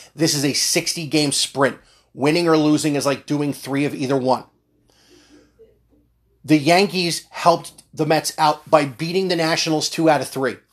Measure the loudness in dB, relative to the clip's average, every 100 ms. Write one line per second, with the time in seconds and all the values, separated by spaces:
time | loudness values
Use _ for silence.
0 | -14 -2 0 0 -2 -2 -2 -2 -4 -8
1 | -2 -2 0 -2 -4 0 -2 -2 _ _
2 | _ -4 0 2 2 4 4 2 0 0
3 | -2 -4 -4 -4 -4 -6 -6 -4 -4 -4
4 | -2 -2 0 -2 -4 _ _ _ _ _
5 | _ _ _ _ _ _ -20 _ _ _
6 | _ _ _ _ 2 2 4 4 2 0
7 | -4 -4 -10 0 2 2 -2 -20 _ -4
8 | 0 0 -2 0 0 0 2 2 2 -6
9 | -4 -2 0 0 0 -2 -2 -2 -2 0
10 | 2 2 0 -4 -4 -4 _